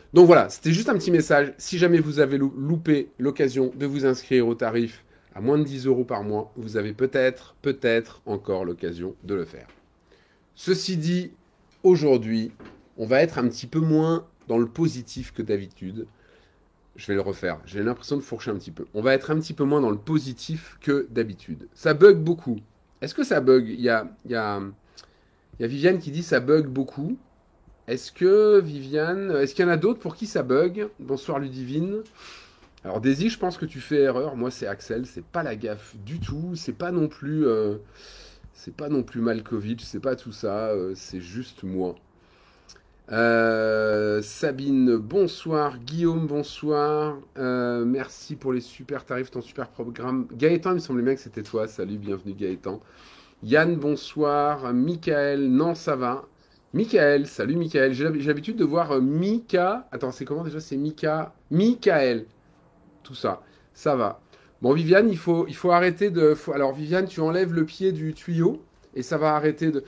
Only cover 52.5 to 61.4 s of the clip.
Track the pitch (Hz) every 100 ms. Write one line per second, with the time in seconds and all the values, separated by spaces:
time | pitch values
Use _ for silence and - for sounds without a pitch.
52.5 | 92 95 101 - - - - - _ 110
53.5 | 147 165 165 147 147 - 151 147 147 147
54.5 | 147 127 123 147 170 165 147 143 143 135
55.5 | 127 160 165 - 135 127 127 - _ _
56.5 | _ _ - 226 208 147 143 147 - 110
57.5 | 165 160 143 135 127 156 151 139 147 160
58.5 | 226 151 160 160 139 131 151 190 226 226
59.5 | 185 180 233 - 127 131 123 131 147 165
60.5 | 151 156 135 147 156 156 156 160 -